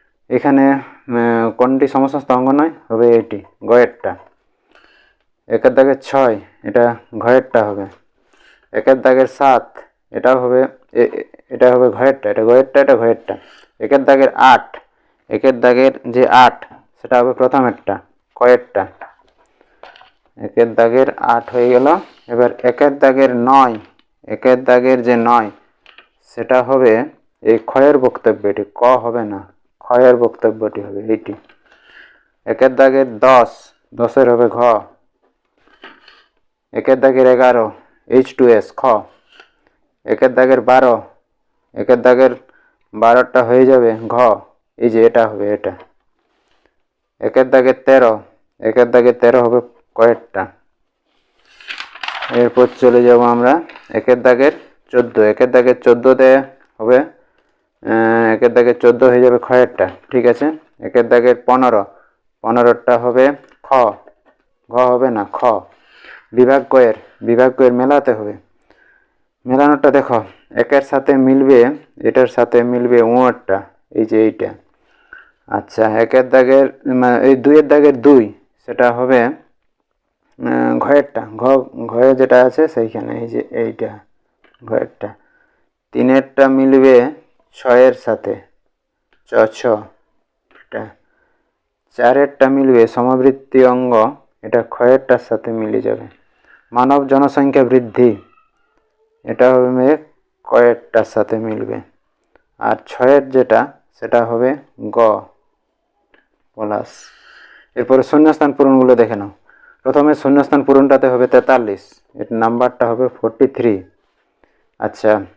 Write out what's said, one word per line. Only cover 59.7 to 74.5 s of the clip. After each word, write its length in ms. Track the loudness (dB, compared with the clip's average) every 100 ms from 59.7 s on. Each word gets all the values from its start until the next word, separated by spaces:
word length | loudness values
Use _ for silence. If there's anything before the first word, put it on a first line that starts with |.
| -2 -6 -6 _
ঠিক 160 | -2 -2
আছে। 260 | -2 -4 -8 _ _
একের 300 | -4 -2 0
দাগের 260 | 0 2 -2 0
পনেরো, 380 | 0 2 0 -4 _ _ _ _ _
পনেরোটা 560 | -4 0 2 0 0 -2
হবে 340 | 0 0 0 -2 _ _
খ, 300 | -2 0 0 -4 _ _ _ _ _ _ _
ঘ 40 |
হবে 360 | -2 0 0 -2
না, 160 | -4 -8
খ। 280 | -4 -2 -2 -6 _ _ _ -20 -20 _
বিভাগ 320 | 0 2 0 0
কয়ের, 240 | 2 2 0 _ _
বিভাগ 320 | -4 0 0 2
কয়ের 160 | 0
মেলাতে 400 | 0 -2 -2 -2
হবে। 200 | -6 -8 -14 _ _ _ _ _ _ _ _ _ _ -4
মেলানোটা 440 | 0 2 2 0
দেখো, 340 | 0 -2 -4 -6 _ _
একের 320 | -6 -2 -2
সাথে 340 | -2 -6 -2 0
মিলবে, 540 | 2 2 4 4 2 -2 _ -8
এটার 260 | -4 0 -2
সাথে 360 | -2 0 0
মিলবে 400 | -2 -4 0 2
উঁয়েরটা, 600 | 2 2 0 -2 -6 -8 -8 _ _
এই 140 | -6
যে 200 | -2 0
এইটা। 300 | 0 -2 -12